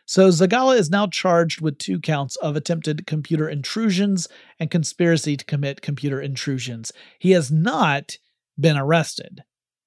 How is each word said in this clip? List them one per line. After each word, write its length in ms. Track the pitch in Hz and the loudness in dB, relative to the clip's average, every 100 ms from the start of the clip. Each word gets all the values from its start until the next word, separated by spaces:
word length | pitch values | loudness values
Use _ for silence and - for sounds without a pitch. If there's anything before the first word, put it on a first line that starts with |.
| - | 0
So 240 | 185 190 | 6 6
Zagala 480 | 165 185 240 262 254 | 6 4 4 4 4
is 120 | 156 | 2
now 180 | 202 208 | 0 0
charged 540 | - 185 170 165 - | 0 2 4 2 -2
with 160 | 156 139 | -4 -4
two 220 | - 180 | -4 -4
counts 360 | - 147 135 - | -2 -2 -4 -6
of 180 | 156 147 | -4 -4
attempted 520 | - 165 156 151 - | -4 -4 -4 -6 -4
computer 400 | 156 139 160 156 | -6 -2 -2 -2
intrusions 800 | 147 127 220 226 185 202 190 - - - - | -6 -6 -2 0 0 0 -2 -4 -14 -20 -8
and 100 | 160 | -2
conspiracy 680 | 175 151 - 170 165 156 139 | -2 -2 0 2 2 0 -4
to 80 | - | -4
commit 360 | 143 139 139 | -4 -4 -6
computer 400 | - 139 143 135 | -8 -6 -4 -4
intrusions. 720 | 139 127 147 131 123 117 113 - - _ | -6 -6 -6 -6 -6 -10 -14 -16 -20 _
He 140 | 180 | 2
has 200 | 180 131 | 4 2
not 640 | 156 202 302 175 143 - - _ _ _ - | 0 2 2 0 0 -6 -16 _ _ _ 0
been 180 | 156 147 | 2 2
arrested. 640 | 139 165 151 - - 185 - _ _ _ | 2 0 0 -8 -14 -18 -20 _ _ _